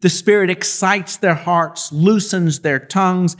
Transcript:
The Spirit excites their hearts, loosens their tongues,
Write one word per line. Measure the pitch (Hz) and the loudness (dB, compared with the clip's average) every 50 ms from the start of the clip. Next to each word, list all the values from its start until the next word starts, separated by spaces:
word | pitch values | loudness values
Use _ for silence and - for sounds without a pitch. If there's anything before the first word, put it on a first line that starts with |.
The | - 180 | 0 0
Spirit | - - - 214 208 208 190 180 | 0 0 2 2 2 4 2 0
excites | 185 180 - - - - 196 185 202 202 170 - - - | -2 -4 -4 -4 -4 -2 0 0 0 0 -4 -8 -6 -2
their | 208 185 165 | 0 0 0
hearts, | 147 160 175 175 170 165 156 - - - - 147 | 0 -2 -2 0 0 0 -2 -6 -10 -10 -6 -2
loosens | 151 165 202 220 208 - - 196 185 170 160 143 - | 2 4 4 4 2 0 -2 -2 0 0 0 -2 -2
their | - 151 139 131 | -2 -2 -2 -2
tongues, | - - - 190 190 185 185 180 180 165 - | -4 -4 -2 0 0 2 2 0 0 0 -2